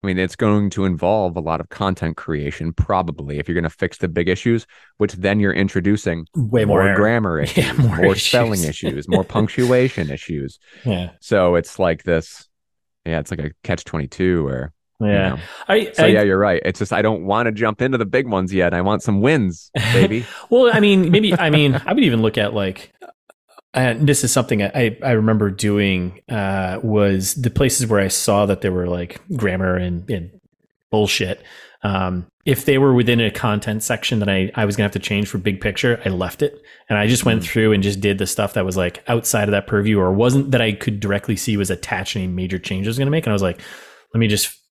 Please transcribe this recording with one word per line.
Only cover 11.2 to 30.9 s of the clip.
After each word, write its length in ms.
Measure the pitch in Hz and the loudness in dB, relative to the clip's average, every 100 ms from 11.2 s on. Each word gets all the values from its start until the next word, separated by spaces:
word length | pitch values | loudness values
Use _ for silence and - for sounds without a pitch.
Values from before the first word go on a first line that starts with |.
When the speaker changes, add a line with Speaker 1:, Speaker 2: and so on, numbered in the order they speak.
| - 104 90 87 | -2 2 4 2
Speaker 1:
it's 240 | 80 - | 0 -2
like 240 | 90 82 | -2 0
this, 440 | - 82 - - - _ _ _ _ _ 82 | 0 -2 -2 -18 -20 _ _ _ _ _ -6
yeah, 140 | 80 | -6
it's 120 | 73 | -4
like 80 | 82 | -8
a 120 | 76 - | -8 -10
catch 220 | - 87 - | -6 -6 -4
twenty-two 640 | 80 69 - 92 90 71 | -6 -6 -2 0 0 -2
or, 240 | 65 69 _ _ _ | -4 -8 _ _ _
you 60 | 107 | 0
Speaker 2:
Yeah. 220 | 101 95 | 2 0
Speaker 1:
know. 100 | 67 82 - - | -4 -12 -18 0
Speaker 2:
I, 240 | 208 208 | 0 0
Speaker 1:
So 100 | - 160 | 2 4
Speaker 2:
I 20 | |
Speaker 1:
yeah, 120 | 107 | 6
you're 160 | 104 95 | 4 2
right. 240 | 101 87 | 2 0
It's 140 | - 95 | -2 -4
just, 160 | 101 | -2
I 80 | - | 0
don't 220 | 107 104 95 | 0 0 -2
wanna 260 | 104 117 | 0 0
jump 300 | 107 113 110 | 0 -2 0
into 160 | 127 131 | -2 0
the 80 | 107 | 0
big 220 | 127 131 | -2 0
ones 260 | 98 92 | -2 0
yet. 220 | 95 87 87 | 2 2 2
I 60 | |
want 200 | 92 104 | 0 0
some 180 | - 98 | 0 2
wins, 520 | 117 156 98 82 - - 110 | 2 2 0 -4 -10 -6 0
baby. 320 | 117 95 110 117 - | 4 4 2 -6 -16
Speaker 2:
<laughs> 120 | - | 2
Well, 180 | 240 247 | 4 6
I 80 | 220 | 6
mean, 300 | 208 196 175 | 4 4 4
maybe, 220 | 185 214 | 4 4
I 160 | 175 165 | 2 2
mean, 240 | 151 147 | 4 4
I 180 | 131 - | 2 0
would 120 | 240 | 2
even 180 | 214 117 | 2 4
look 160 | 110 110 | 2 0
at, 160 | 104 | -2
like, 400 | 107 98 95 - _ - _ _ - _ - _ | -2 -4 -6 -16 _ -20 _ _ -20 _ -20 _
and 340 | 127 127 120 147 | 0 0 2 2
this 140 | 139 | 2
is 80 | 123 | 2
something 320 | - 120 107 | 0 0 0
I, 340 | 101 143 117 107 | 0 0 -2 0
I 80 | 135 | 0
remember 400 | 113 107 110 104 | 2 4 2 0
doing, 720 | 95 104 104 101 92 90 92 - | 0 0 2 2 2 -2 -8 -8
uh, 500 | 117 98 98 92 92 | -4 -2 -2 -4 -4
was 540 | 113 107 101 98 95 - | 0 2 4 2 -2 -2
the 160 | 120 | -2
places 340 | - 135 - 120 | 0 0 0 0
where 140 | 104 | 0
I 80 | 98 | 0
saw 400 | - - 101 101 | -2 0 2 2
that 140 | 95 | 0
there 100 | 101 | 0
were, 160 | 90 90 | -2 -2
like, 340 | 87 87 - - 156 | -4 -6 -12 -10 -4
grammar 400 | 101 92 95 90 | -2 0 0 0
and, 340 | 90 87 92 | -2 -6 -6
and 220 | 104 85 _ _ _ _ _ | -8 -8 _ _ _ _ _
bullshit. 540 | _ | _